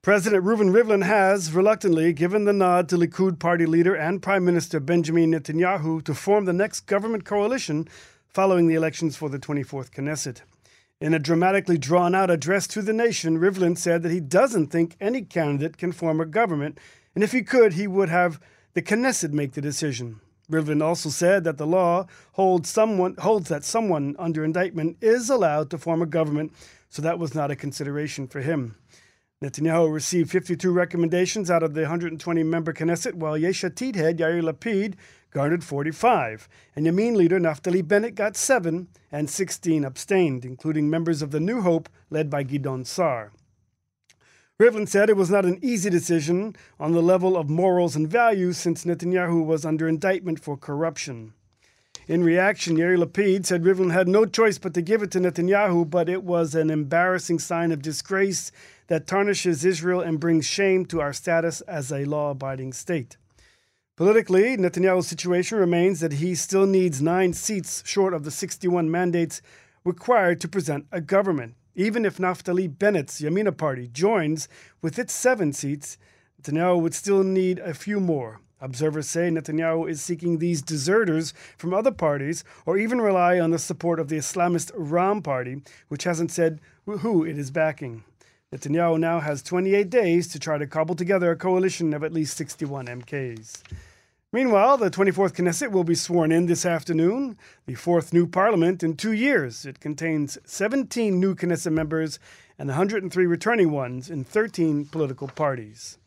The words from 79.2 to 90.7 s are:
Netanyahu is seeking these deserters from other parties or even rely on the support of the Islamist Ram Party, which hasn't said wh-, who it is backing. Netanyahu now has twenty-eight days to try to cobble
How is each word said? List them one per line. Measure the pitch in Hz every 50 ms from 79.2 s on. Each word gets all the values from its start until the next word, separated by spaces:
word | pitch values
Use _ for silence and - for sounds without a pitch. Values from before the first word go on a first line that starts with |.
| 175 175
Netanyahu | 160 165 143 - 151 156 165 165 160 165 165 160
is | 165 143
seeking | - - 175 170 175 175 170 156
these | 165 175 170 151
deserters | 131 - 160 147 131 160 196 226 226 180 156 160 165 - - - - - - _
from | - 170 185
other | 202 226 269
parties | 202 - 170 151 143 143 139 147 165 - - - - - _
or | 160 175 196
even | 214 220 247 247
rely | 226 208 190 180 175 175 180 180
on | 165 160
the | 165 156
support | - - 175 - - 170 170 160
of | 156 139
the | 160
Islamist | 156 139 - - 190 175 175 175 165 - - -
Ram | 220 160 143 160 170 185 190 208 214
Party, | 151 156 139 127 123 123 131 143 139 - - - _ _
which | 147 143 -
hasn't | 180 170 160 170 160
said | - - 170 165 156 151 _ _ _ _ _
wh-, | - 214 190
who | 147 233 220 170
it | 156 165 151
is | 147 143 131
backing. | 139 165 156 156 143 - 147 123 117 113 104 _ _ _ _ _ _ _ _ _ -
Netanyahu | 131 - 143 147 165 170 170 165 160
now | 165 165 170 170
has | 151 151 147 135
twenty-eight | - - 180 180 190 190 196 202 208 -
days | 247 247 214 175 165 175 170 170
to | - 151
try | - 160 156
to | 147 147
cobble | 139